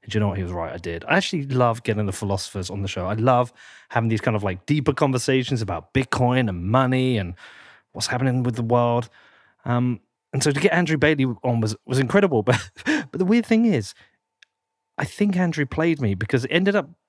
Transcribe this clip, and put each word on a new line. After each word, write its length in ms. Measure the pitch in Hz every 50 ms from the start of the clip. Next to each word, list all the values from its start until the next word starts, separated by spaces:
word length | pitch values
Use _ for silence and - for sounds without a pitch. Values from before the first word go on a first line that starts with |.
| _
And 60 | - 101
do 40 |
you 40 | 110
know 80 | 101 101
what? 80 | 90
He 80 | 95 92
was 80 | 87 90
right. 200 | 87 82 82 -
I 40 |
did. 280 | 80 82 87 85 82 - -
I 80 | 147
actually 300 | 185 190 - - 170 139
love 360 | 139 131 127 123 120 117 117 -
getting 240 | - 110 104 107
the 60 | 98 95
philosophers 580 | - - 101 98 95 - - - 98 92 90
on 120 | 90 95 98
the 40 |
show. 200 | 95 - - 90
I 80 | 92 104
love 380 | 113 110 127 127 123 123 120 _ _ - - - - - _
having 200 | - 120 113 113
these 120 | 113 107
kind 160 | - 131 113
of, 80 | 107 101
like, 200 | 98 92 92 _
deeper 280 | - 147 151 139 - 139
conversations 680 | - 160 139 131 127 - - 135 131 123 - 143 117 113
about 300 | 95 90 82 78 _ _
Bitcoin 560 | 131 135 - - - 123 123 123 131 127 110
and 180 | 95 87 85
money 520 | 95 110 131 135 127 131 127 127 127 127 110
and 160 | 95 87 87 - - - - - - - - - _ _
what's 160 | _ - 113
happening 380 | - - 123 131 131 123 127 123
with 100 | 123 117
the 80 | 117 120
world. 460 | 113 120 120 120 120 120 120 120 117 _ - _ - _ _ _ _ _ _ _
Um, 340 | - 120 120 123 123 120 - _ _ _ _ _ _ -
and 120 | 139 135
so 80 | 151 143
to 80 | 143
get 120 | 143 196 -
Andrew 240 | 170 180 147 160
Bailey 280 | 147 131 147 160 143 131 131 117 - -
on 180 | 127 120 117
was, 140 | 113 107 110 - _
was 120 | - 127 131
incredible. 440 | 135 120 - 196 202 190 147 113 104
<laughs> 20 |
But, 260 | 123 123 - - - _ - -
but 340 | - 311 302 190 139 - -
the 60 | 185
weird 220 | 180 214 240 220
thing 180 | - 226 220 233
is, 300 | 233 190 131 101 - - _ - _ _ _ _ _ _ _ - _ _ _ _ _ _ _ _ _ _
I 80 | - 147
think 320 | - - - 208 208 190
Andrew 300 | 180 185 170 160 156 147
played 340 | 135 - - 160 170 165 147
me 140 | 135 107 98
because 300 | 92 107 - - 131 117
it 80 | - -
ended 240 | 175 185 196 202
up 120 | 208 175 165 - _ _